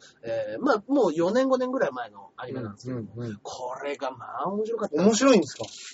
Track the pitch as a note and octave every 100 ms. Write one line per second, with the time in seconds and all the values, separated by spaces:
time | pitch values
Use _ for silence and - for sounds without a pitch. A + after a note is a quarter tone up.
0 | - _ A2+ A2+ G#2+ A2 B3 G#3 B3+ C#4
1 | F#3+ D#3 F3 A#3+ C4+ B3+ B3+ B3+ D#3 C#3+
2 | A2+ G2+ - - B2+ C3 G#2+ G2+ B2 B2
3 | G#2 A2+ A#2 G2+ - - B2 B2+ C#3+ C3
4 | C3 B2+ - B2+ E3 G#3 A3 A#3 G#3+ D#3
5 | G3 A3 C4+ A3 C#3 - - - -